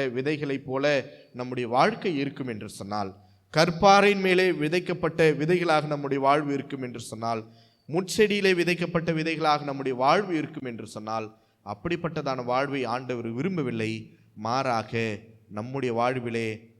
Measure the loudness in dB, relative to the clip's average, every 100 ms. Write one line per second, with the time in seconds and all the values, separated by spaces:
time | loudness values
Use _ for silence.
0 | 0 -2 -2 -2 -2 -4 -4 0 2 2
1 | -2 -14 -18 -10 -6 -4 0 4 2 2
2 | -4 -2 -4 -6 -8 -8 -10 -12 -8 -6
3 | -6 -10 -20 _ _ 2 2 6 8 8
4 | 8 4 2 4 4 2 0 -2 -2 -2
5 | -2 4 4 4 2 2 4 2 2 -4
6 | -2 2 4 4 2 -4 -4 -8 -8 -10
7 | -12 -6 -4 -4 -6 -20 _ _ -6 -4
8 | -2 2 2 4 2 2 2 0 0 -2
9 | 0 -2 0 0 2 2 0 -4 -4 2
10 | 4 4 2 -2 -4 -8 -10 -10 -12 -10
11 | -6 -6 -6 -14 _ _ -12 -8 -4 -4
12 | -4 -4 -4 -4 0 0 0 -2 -2 -4
13 | -4 -6 -4 -4 -2 -2 -2 -2 -4 -4
14 | -10 -20 _ -8 -2 0 0 -2 -2 -2
15 | -2 -6 -12 -20 -14 -10 -8 -4 -2 0
16 | 0 0 -4 -4 -4 -6 -14